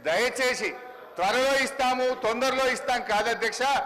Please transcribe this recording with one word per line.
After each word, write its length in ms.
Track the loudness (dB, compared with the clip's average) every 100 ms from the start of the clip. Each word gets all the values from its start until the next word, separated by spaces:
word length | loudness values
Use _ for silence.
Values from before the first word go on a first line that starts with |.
| 0
దయచేసి 640 | 2 0 0 0 0 -4 -6 -14 -16 -12 -2
త్వరలో 360 | 0 2 2 2
ఇస్తాము, 400 | 0 0 0 2 0 0
తొందరలో 400 | 0 0 0 2 0
ఇస్తాం 240 | 0 -2 -2 0
కాదు 160 | 0 0
అధ్యక్ష, 280 | 0 -2 0 2 2